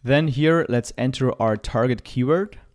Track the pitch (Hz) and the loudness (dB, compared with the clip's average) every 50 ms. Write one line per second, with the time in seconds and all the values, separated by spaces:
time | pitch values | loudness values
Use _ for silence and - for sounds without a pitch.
0 | - 120 135 147 160 156 127 135 151 156 165 170 156 - 117 120 113 - - - | 0 2 2 2 2 0 0 2 2 4 4 2 2 0 0 -2 -2 -4 -6 -4
1 | 120 127 117 - 135 127 - - 110 113 107 104 - - - 120 117 127 123 107 | -2 -2 -2 0 -2 -2 0 0 0 0 0 -2 -4 -4 -2 0 0 0 0 -2
2 | - - - 127 123 131 156 175 202 208 - - - - _ | -6 -8 -4 -4 0 0 0 0 0 -4 -8 -20 -20 -20 _